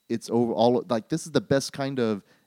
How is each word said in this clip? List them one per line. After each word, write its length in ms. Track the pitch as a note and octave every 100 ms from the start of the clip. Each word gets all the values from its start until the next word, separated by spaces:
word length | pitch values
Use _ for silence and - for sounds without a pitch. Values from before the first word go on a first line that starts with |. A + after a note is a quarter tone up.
| _
it's 200 | A#2 -
over 240 | A#2 A#2
all, 320 | F2 A#2 B2 -
like, 200 | A#2 -
this 160 | E3 -
is 60 |
the 80 | C#3
best 320 | G2 C#3 -
kind 260 | - C3+ C3+
of 240 | A#2 G#2 - _